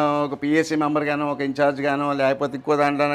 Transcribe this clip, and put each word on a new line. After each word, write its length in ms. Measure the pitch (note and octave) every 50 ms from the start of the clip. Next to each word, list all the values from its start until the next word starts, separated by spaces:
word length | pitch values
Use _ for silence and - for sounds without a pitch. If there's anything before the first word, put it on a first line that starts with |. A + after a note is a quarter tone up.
| D3+ D3 D3 D3 D3
ఒక 200 | C#3 C#3 - C#3+
పిఎస్సి 320 | C#3+ D3+ D#3+ D#3+ D#3+ D#3+
మెంబర్గానో, 560 | D3+ D3+ D3 D3+ D3+ D3 D3 D3 D3 D3+ D3
ఒక 100 | C#3+ -
ఇన్ఛార్జ్గానో, 720 | C#3+ C#3 B2+ C#3+ C#3+ C#3+ C#3 C3 C#3 C#3+ C#3 C#3+ C#3+ C#3+ C#3+
లేకపోతే 420 | C#3 C3+ C3+ C#3 C#3 D3 C3+ C#3
ఇంకో 200 | C3 - D3+ D3+
దాంట్లో 320 | C#3+ D3 C#3+ C#3+ C#3 D3 D3